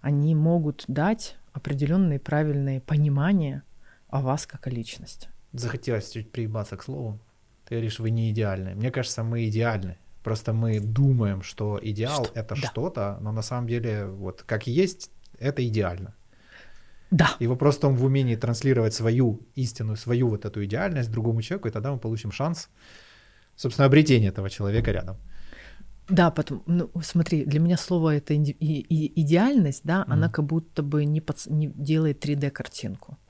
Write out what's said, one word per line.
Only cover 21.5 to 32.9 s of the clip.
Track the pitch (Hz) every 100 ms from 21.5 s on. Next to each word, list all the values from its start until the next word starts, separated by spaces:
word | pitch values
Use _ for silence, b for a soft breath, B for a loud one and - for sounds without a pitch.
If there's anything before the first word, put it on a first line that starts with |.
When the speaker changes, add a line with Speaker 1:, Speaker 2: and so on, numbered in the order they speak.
| 196 151
Speaker 2:
и |
тогда | 107 120
мы | 139
получим | 113 110 107
шанс, | - 143 170 - B B B B B B B B -
собственно, | - - 139
обретения | 147 147 127 101
этого | 95 98
человека | - 101 110 113
рядом. | 95 90 95 - B B B B B B - -
Speaker 1:
Да, | 185 170
потом, | 165 - 139 -
ну, | 175 160 175
смотри, | 156 175 165 160 147
для | 143
меня | 170 175
слово | - 180 160 147
это | - 147
инди-, | 147 143
и, | 156 151
и, | - 160 151 -
идеальность, | 147 170 233 285 156 135
да, | 151 180
Speaker 2:
Мгм. | -
Speaker 1:
она | - 160
как | - 147
будто | 160 160 -
бы | 143 147 147
не | 151
подс-, | 156 147 -
не | 151 151
делает | - 147 156 156 143
три | 143 147
дэ | 139
картинку. | - 127 - 107